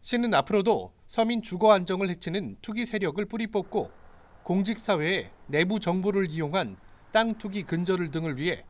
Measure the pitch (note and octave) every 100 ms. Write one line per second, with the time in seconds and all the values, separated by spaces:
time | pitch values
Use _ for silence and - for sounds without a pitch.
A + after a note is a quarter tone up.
0 | - A#3+ A#3+ E3 - G#3 G3 E3 F#2 _
1 | - - A3+ A#3 - F3+ G#3+ G3+ F3+ F#3
2 | F#3+ F3 - F3+ C#3+ G2 - G#3+ A#3+ A3
3 | F#3 D3+ G#3 A3+ A3 G#3 - G#3 - -
4 | - - - - - F#3 G3 A3+ - F3+
5 | D#3 F#3+ - - - C#3+ F3+ G#3+ - F3+
6 | F#3+ G3 F#3 D#3 D3+ F3+ C3 F#2+ - -
7 | - A3 A3+ A3 G#3+ G3+ D#3+ E3 F3+ F#3
8 | E3+ D#3 D#3+ C3 E3 D3 -